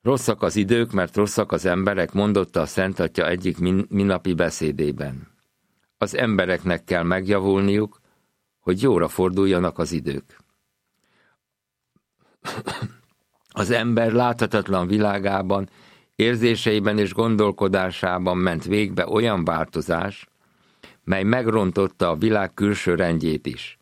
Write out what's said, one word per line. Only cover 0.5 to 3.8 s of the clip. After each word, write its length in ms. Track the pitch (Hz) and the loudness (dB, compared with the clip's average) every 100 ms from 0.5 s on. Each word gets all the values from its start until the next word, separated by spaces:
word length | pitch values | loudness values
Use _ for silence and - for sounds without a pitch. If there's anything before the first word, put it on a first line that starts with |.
| 107 | 0
idők, 360 | 98 117 117 | 2 2 2
mert 240 | 98 87 104 | -2 -2 0
rosszak 360 | 104 - 104 | 0 0 -2
az 140 | 85 95 | 0 0
emberek, 460 | 87 95 98 82 | 0 0 0 -2
mondotta 480 | 98 104 98 90 87 | 0 2 0 0 -2
a 40 | 76 | -2
Szent 340 | - 95 90 | -2 -2 0
Atya 280 | 82 - 82 | -2 0 -2
egyik 300 | 92 92 85 | -2 -4 -2
min-, 280 | 90 95 | 0 0